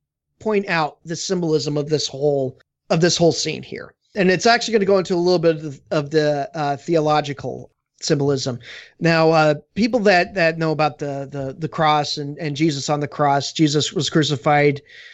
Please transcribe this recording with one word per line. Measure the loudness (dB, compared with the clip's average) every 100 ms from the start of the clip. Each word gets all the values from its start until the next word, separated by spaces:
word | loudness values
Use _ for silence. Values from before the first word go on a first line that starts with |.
| _ _ _ _
point | -2 -2 0
out | -2 -2 -6
the | -12 -10
symbolism | -4 -4 0 0 0 -4
of | -2
this | -2 -4
whole, | -2 0 0 -2 -8 _ _ _
of | 2
this | 2 4
whole | 2
scene | 2 -4 -8
here. | -12 -14 -14 _ _
And | 0 2
it's | 2 2
actually | 2 2
gonna | 0
go | 2 2
into | 2
a | 0
little | 2 2
bit | 2 0
of, | -6 -14 _
of | -4 0
the, | 0 2 0 -4
uh, | -4 -4 -4
theological | -2 0 2 0 0 -6 -10 -12 -16 _ _ _
symbolism. | -2 0 2 0 -2 -8 -12 -20 -20 _
Now, | 2 4 4
uh, | 4 4 2 -4
people | -2 0 2
that, | 4 4 2
that | 0 0 0
know | -2
about | 0 -2 -2
the, | -8 -8 -8
the, | -8 -8 -8
the | -8
cross | 0 2 2 0 -6
and, | -8 -8
and | -8
Jesus | 0 0 0 -2
on | -2
the | -4
cross, | -2 0 2 -2
Jesus | 0 2 2 -2
was | -4 0
crucified, | 0 0 0 2 4 2 0 -8 -20 -20